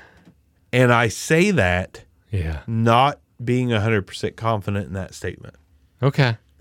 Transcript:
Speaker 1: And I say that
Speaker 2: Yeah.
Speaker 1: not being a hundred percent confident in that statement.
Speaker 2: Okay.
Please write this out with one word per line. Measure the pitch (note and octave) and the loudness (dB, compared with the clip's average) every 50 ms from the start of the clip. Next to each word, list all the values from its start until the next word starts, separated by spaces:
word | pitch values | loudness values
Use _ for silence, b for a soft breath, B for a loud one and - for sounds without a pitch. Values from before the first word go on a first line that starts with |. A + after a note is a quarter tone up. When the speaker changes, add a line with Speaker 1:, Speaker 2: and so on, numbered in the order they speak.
| B B B B B B B _ _ _ _ _ _ _ | B B B B B B B _ _ _ _ _ _ _
Speaker 1:
And | - B2+ B2+ A#2+ | 2 4 4 6
I | A#2+ A#2 A#2+ G#2+ | 4 4 2 0
say | - - - - D#3+ E3 F#3 G#3+ | -2 -4 -4 0 2 2 2 2
that | F#3+ C3 F#2 F2 F2+ F2+ F2+ - - - - _ _ _ _ - | 2 2 2 2 2 0 -2 -6 -10 -20 -20 _ _ _ _ -8
Speaker 2:
Yeah. | G#2 F#2 D#2+ D#2+ D#2 D2 - | -6 -4 -4 -4 -6 -8 -8
Speaker 1:
not | A#2 A2+ A2+ A2+ A#2 A#2 B2 C3+ D3 D3 - _ _ _ - | -6 -2 0 2 4 4 4 4 2 0 -4 _ _ _ -8
being | A#2 A#2+ B2 B2+ B2 B2 | -4 -2 -2 0 0 0
a | A#2 G#2 | 0 0
hundred | G2+ A2+ A2 G2+ F#2+ | 0 0 0 -2 -2
percent | - - - - F2+ - | -6 -8 -8 -8 -8 -6
confident | - A2+ A2+ A2+ G#2 - G#2+ G2+ G2+ F2 C2+ | -6 -4 -4 -4 -4 -4 -4 -6 -6 -6 -6
in | F#2+ | -8
that | F#2+ F2+ - - | -10 -10 -10 -12
statement. | - - F#2 - - - - - _ _ _ _ _ _ _ _ - | -12 -10 -10 -10 -12 -16 -20 -20 _ _ _ _ _ _ _ _ -2
Speaker 2:
Okay. | B2 C#3 - - C3+ A#2+ A2 - _ _ _ _ | -2 0 2 2 2 0 0 -4 _ _ _ _